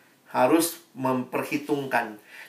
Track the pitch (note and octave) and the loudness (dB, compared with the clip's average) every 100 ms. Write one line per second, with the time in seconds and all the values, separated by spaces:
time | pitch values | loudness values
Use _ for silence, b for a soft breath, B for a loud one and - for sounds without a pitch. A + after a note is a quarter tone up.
0 | b b _ B2 B2+ E3 D#3 - - C3 | b b _ 2 4 6 2 -4 -16 -6
1 | C3 B2+ B2+ - - D3+ - C#3+ C3+ B2 | -2 -2 -2 -4 -4 -4 -2 -2 0 -2
2 | A2+ G#2+ B B | -2 -8 B B